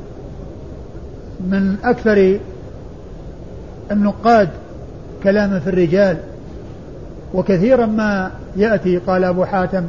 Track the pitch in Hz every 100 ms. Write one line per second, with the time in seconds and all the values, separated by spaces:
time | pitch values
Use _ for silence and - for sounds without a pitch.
0 | - - - - - - - - - -
1 | - - - - 185 196 196 202 247 247
2 | 220 208 190 202 - - - - - -
3 | - - - - - - - - - 208
4 | 202 196 226 233 180 - - - - -
5 | - - 196 208 202 196 151 180 170 185
6 | 196 160 - - - - - - - -
7 | - - - 185 180 185 220 254 226 220
8 | 214 196 185 - - 185 214 202 185 180
9 | 175 185 185 180 180 196 185 190